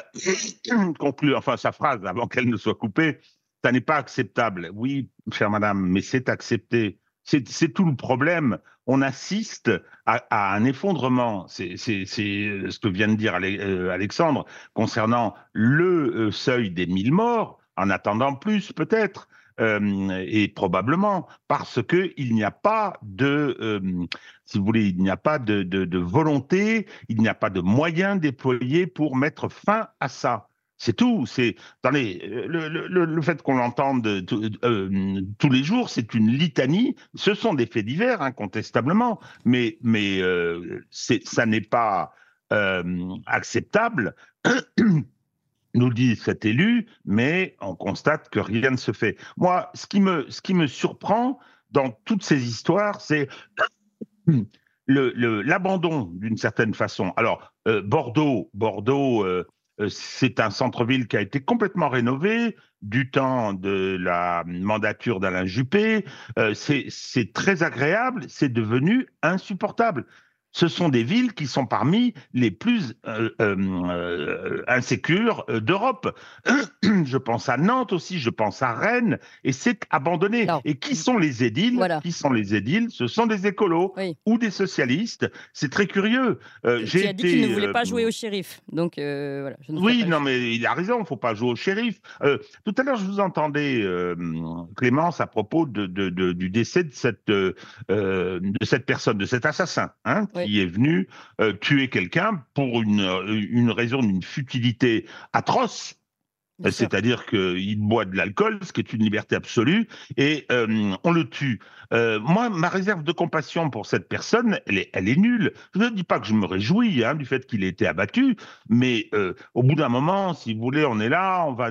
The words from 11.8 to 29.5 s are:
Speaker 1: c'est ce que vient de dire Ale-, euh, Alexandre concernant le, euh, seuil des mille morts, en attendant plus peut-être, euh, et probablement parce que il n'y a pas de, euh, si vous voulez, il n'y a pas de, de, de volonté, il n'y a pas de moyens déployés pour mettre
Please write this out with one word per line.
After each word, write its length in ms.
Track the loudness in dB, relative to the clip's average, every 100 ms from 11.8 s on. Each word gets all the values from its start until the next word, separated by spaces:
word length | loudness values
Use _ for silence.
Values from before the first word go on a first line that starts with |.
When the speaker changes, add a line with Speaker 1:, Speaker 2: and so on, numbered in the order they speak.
| -4 -4
Speaker 1:
c'est 460 | -4 -4 -4 -4 -4 -6 -8
ce 100 | -4
que 80 | -2
vient 180 | 2 2
de 60 |
dire 200 | 2 2 0
Ale-, 240 | -2 -2
euh, 300 | -2 -2 -2
Alexandre 520 | -2 -2 0 2 0 -4 -14 -10
concernant 600 | -4 -2 0 0 0 -2 -6 -10
le, 640 | 0 2 4 4 2 0 0
euh, 140 | -2
seuil 380 | -2 0 0 0
des 140 | -2 -2
mille 260 | 0 2
morts, 480 | 2 2 0 -4 -10 _ -4
en 140 | 0
attendant 440 | 0 0 0 0
plus 380 | -2 -2 -2 -2
peut-être, 560 | -6 0 0 0 -4 -20 _ _ -2
euh, 640 | 0 2 0 0 -2 -4 -2
et 220 | 0 0
probablement 800 | 0 0 0 0 2 2 -2 -6 -10 -2
parce 360 | -2 -2 -4
que 300 | 0 2 0 -4
il 180 | -2
n'y 100 | 0
a 60 | 0
pas 440 | 0 0 2 -2 -6
de, 560 | -10 -2 0 2 0 -2
euh, 460 | -4 -2 -2 -4 -6 -8 -14 -20 -6
si 100 | -2
vous 80 |
voulez, 240 | 2 2 2
il 140 | 2
n'y 80 | 0
a 80 | 0
pas 200 | 0 0
de, 240 | 0 0
de, 220 | 0 -2
de 140 | 0 -2
volonté, 880 | 0 2 2 0 0 0 2 0 -2 -10 -4
il 100 | 0
n'y 80 | 0
a 60 |
pas 160 | 0 -2
de 100 | 0
moyens 580 | 2 2 2 0 0 0
déployés 680 | 0 -2 -2 0 2 0 0
pour 300 | 0 -2 0
mettre 340 | 0 -2 -8